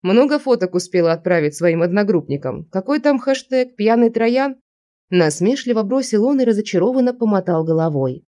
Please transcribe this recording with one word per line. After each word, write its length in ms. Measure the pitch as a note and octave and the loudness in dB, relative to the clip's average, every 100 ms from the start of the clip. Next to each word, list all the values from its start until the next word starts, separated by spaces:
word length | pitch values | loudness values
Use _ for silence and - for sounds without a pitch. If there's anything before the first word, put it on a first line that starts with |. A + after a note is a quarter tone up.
Много 380 | F3+ A3 C#4 D4 | 4 4 4 0
фоток 340 | C4+ A#3+ F#3 | 0 0 0
успела 380 | F3+ - F3+ E3+ | -2 -2 0 2
отправить 440 | E3 F3+ F3 D3+ D3 | 0 0 0 0 0
своим 260 | E3+ E3 | 0 2
одногруппникам. 800 | E3+ G3 G#3 F3+ D3 C#3+ C3+ A#2 D#3 | 0 0 2 0 -2 -6 -6 -8 -8
Какой 300 | F#3+ F#3+ D4+ | -8 -2 0
там 180 | D4 C#4 | 0 0
хэштег? 560 | - C4 - B3+ B3+ - | -2 -4 -2 -2 -2 -2
Пьяный 340 | G#3+ A#3 A#3 | 2 4 2
Троян?" 460 | A#3 A#3 B3 C#4 C4 _ _ _ _ _ | 2 0 0 -2 -6 _ _ _ _ _
Насмешливо 760 | F3+ D#3+ D3 F#3 C4+ B3 A3 | 2 2 0 -2 -2 -2 -4
бросил 400 | G3+ C4 C4+ G#3+ | -2 -4 -2 0
он 160 | A#3+ C#4 | 0 2
и 60 | A#3+ | 0
разочарованно 680 | G#3 G#3 F3+ G3 B3+ B3 | 0 -2 -2 0 0 -2
помотал 520 | B3 A3+ G3 F#3 D#3+ D#3+ | -2 -2 -2 0 -2 0
головой. 580 | D#3+ D#3+ D3 C3+ B2+ _ | 0 0 -2 -4 -6 _